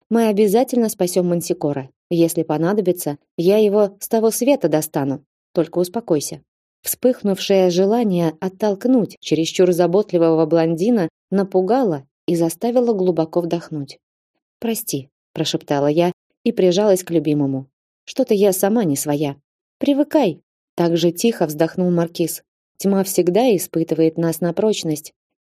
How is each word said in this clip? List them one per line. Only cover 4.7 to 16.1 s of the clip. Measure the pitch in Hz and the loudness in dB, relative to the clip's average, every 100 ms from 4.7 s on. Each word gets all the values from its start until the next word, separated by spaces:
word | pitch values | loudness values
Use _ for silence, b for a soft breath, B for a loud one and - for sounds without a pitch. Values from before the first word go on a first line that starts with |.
| 156 156 156 139 135 - _ _ | -2 -2 -4 -4 -6 -10 _ _
Только | 180 156 175 | -4 -2 -2
успокойся». | 180 226 226 151 - 147 - _ _ _ | -4 -4 -2 -2 -4 -12 -18 _ _ _
Вспыхнувшее | - - 254 247 202 190 - 190 185 | -12 -2 0 0 -2 -2 2 2 4
желание | 175 196 240 220 175 165 - | 2 2 2 0 0 0 -2
оттолкнуть | 190 190 214 196 240 262 185 - | -8 -4 -4 -2 2 2 0 -6
чересчур | - 156 165 - 180 | -4 -2 0 2 2
заботливого | 170 175 196 208 175 165 160 156 | 4 2 0 0 2 2 2 2
блондина | 165 165 160 214 233 165 - _ | 2 0 0 0 0 -2 -8 _
напугало | 196 196 185 185 254 226 143 - _ - | -2 0 0 0 0 0 -2 -8 _ -4
и | 170 | 0
заставило | 165 - 233 247 240 | 0 -2 -2 2 2
глубоко | 202 185 165 160 175 | 2 0 0 -2 -2
вдохнуть. | 170 170 - 151 135 - _ _ _ _ _ _ | -2 -4 -6 -10 -10 -14 _ _ _ _ _ _
«Прости», | 226 220 - 143 131 _ _ | -8 -8 -8 -10 -10 _ _
прошептала | - 156 156 - 143 143 | -8 -6 -6 -4 -2 0
я | 156 175 | 2 0